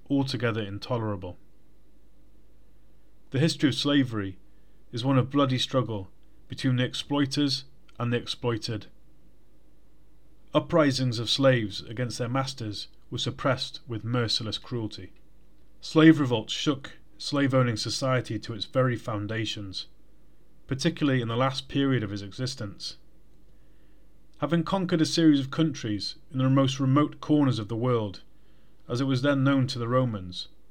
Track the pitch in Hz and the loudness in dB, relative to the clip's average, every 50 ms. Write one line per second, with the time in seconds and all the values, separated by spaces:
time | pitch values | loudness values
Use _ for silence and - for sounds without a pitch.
0 | - - 139 139 135 135 - 110 120 117 104 110 107 98 101 101 - - 127 117 | -4 0 2 2 2 2 0 0 0 0 0 0 -4 -4 -6 -8 -4 -2 -2 -2
1 | 110 107 104 95 92 90 87 - - - - - - - - - - - - - | 0 -2 -2 -4 -6 -8 -10 -12 -14 -16 -16 -16 -16 -18 -18 -18 -18 -18 -18 -16
2 | - - - - - - - - - - - - - - - - - - - - | -16 -16 -16 -16 -16 -16 -16 -16 -16 -16 -16 -16 -16 -16 -16 -16 -16 -16 -16 -16
3 | - - - - - - - 131 151 165 160 - - 139 117 - - 143 143 143 | -16 -16 -16 -16 -10 -2 2 4 4 4 4 4 2 2 2 2 2 4 4 4
4 | 135 110 110 107 98 98 95 - - - - - - - - - - - - 117 | 4 4 0 -2 -4 -4 -6 -10 -14 -16 -16 -16 -16 -16 -16 -16 -14 -10 -6 -2
5 | 120 135 139 131 117 135 143 143 143 131 127 123 - - - 131 117 107 110 101 | 2 4 4 4 4 4 4 4 4 4 4 2 0 2 2 2 2 0 -2 -6
6 | 95 - - - - - - - - - - - - 135 127 123 127 117 - - | -6 -10 -14 -16 -16 -16 -18 -16 -14 -12 -6 0 2 2 4 4 2 0 -2 -4
7 | - - 285 147 143 139 - 151 147 139 - - - - - - - - - - | -4 0 2 2 2 2 2 2 2 2 2 -2 -4 -10 -16 -18 -18 -12 -6 -2
8 | 120 120 120 120 104 - - - - 120 117 107 - - 117 104 - - - - | 0 0 0 0 -2 -4 -6 -2 -2 0 0 0 -2 -4 -4 -6 -6 -10 -16 -18
9 | - - - - - - - - - - - - - - - - - - - - | -18 -18 -18 -18 -18 -18 -18 -18 -18 -18 -18 -18 -18 -18 -18 -18 -18 -18 -18 -18
10 | - - - - - - - - - - - 151 143 - 170 165 151 143 131 131 | -16 -16 -16 -16 -16 -16 -16 -16 -6 0 0 0 2 4 4 6 6 6 4 2
11 | 131 127 113 117 117 - - - 135 135 127 120 110 98 98 - - - 113 110 | 2 0 0 0 0 0 2 6 6 6 6 6 2 -2 -4 -8 -10 -8 -6 -4
12 | 127 117 107 - 123 117 123 139 135 135 - - 117 107 101 - - - - - | -4 -4 -4 -4 -2 -2 0 -2 -2 -2 -6 -6 -6 -6 -6 -8 -10 -12 -14 -18
13 | - - 131 120 - 123 - - - 143 127 135 - - - - - - 117 110 | -12 -8 -6 -4 -4 -4 -4 -2 0 0 0 0 -2 -6 -10 -10 -10 -8 -6 -6
14 | 113 110 123 123 120 107 - - 110 107 98 - - - 127 120 110 104 - - | -4 -2 0 0 0 0 0 -2 -2 -4 -6 -6 -6 -6 -6 -4 -4 -6 -8 -10
15 | 95 - - - - - - - - - - - - - - - - - - 160 | -14 -14 -16 -18 -18 -18 -18 -18 -18 -18 -18 -18 -18 -18 -16 -14 -6 4 8 12
16 | 156 160 156 143 147 123 120 110 110 - - - - 151 139 - - - - - | 12 12 12 10 6 2 2 0 0 -2 -6 -2 0 0 -2 -2 -4 -12 -14 -16
17 | - - - - - - 143 143 139 135 131 131 127 120 113 104 - 117 107 - | -16 -16 -14 -10 -6 -2 2 2 4 4 6 4 4 4 2 0 -2 -4 -2 0
18 | 139 131 127 123 113 - 117 104 - - 117 98 - - - 135 127 127 120 107 | 0 2 2 2 0 -2 -6 -6 -6 -8 -8 -8 -8 -2 2 2 2 2 2 -2
19 | - - 110 104 104 101 110 110 110 104 - 107 101 98 95 - - - - - | -2 -4 -4 -2 -2 -2 -2 -2 -2 -4 -4 -6 -8 -8 -8 -10 -10 -10 -14 -18
20 | - - - - - - - - - - - - - - 135 135 - 170 165 - | -18 -18 -18 -18 -18 -18 -18 -18 -18 -18 -18 -14 -8 -6 -2 0 0 0 0 2
21 | 156 143 131 127 117 113 113 120 127 135 135 - - - - 139 139 139 131 120 | 2 2 2 2 2 0 2 2 2 2 0 -2 -6 -2 0 2 2 4 2 2
22 | 107 98 104 101 101 101 - - 127 123 - - 113 98 95 - - - - - | 0 -2 -4 -6 -8 -8 -6 -6 -6 -6 -6 -6 -8 -10 -10 -10 -12 -12 -12 -14
23 | - - - - - - - - - - - - - - - - - - - - | -16 -18 -18 -18 -18 -18 -18 -18 -18 -18 -18 -18 -18 -18 -18 -18 -18 -18 -18 -18
24 | - - - - - - - - 151 143 170 170 156 - - 196 185 180 180 165 | -18 -18 -18 -18 -18 -18 -8 -6 0 2 2 2 2 2 0 0 2 2 2 2
25 | 156 - - 170 165 156 147 139 131 135 - - 160 160 131 - - 110 104 101 | 2 4 4 6 8 8 8 6 4 0 2 2 2 2 2 -2 -2 -2 -2 -2
26 | 98 - - - - - - 131 131 131 135 135 135 131 - - 139 131 131 147 | -4 -6 -10 -12 -12 -6 0 2 4 6 6 6 6 4 4 2 4 4 6 6
27 | 151 147 - - - - 151 147 143 131 117 110 107 101 117 113 120 127 123 113 | 4 4 0 -4 0 4 4 6 6 4 4 2 -2 -4 -2 0 2 2 2 2
28 | 107 101 92 - - - - - - - - - - - - - - - 123 117 | 0 -2 -6 -10 -14 -18 -18 -18 -18 -18 -18 -18 -18 -18 -18 -14 -8 -4 -2 0
29 | 139 135 135 123 135 143 143 135 131 139 139 135 127 120 - 120 117 117 123 131 | 2 2 2 2 4 4 4 4 6 6 6 4 4 2 0 -2 0 2 4 4
30 | 127 120 107 98 95 90 90 - - - - - - - | 4 2 0 -4 -6 -8 -10 -10 -12 -12 -14 -16 -18 -18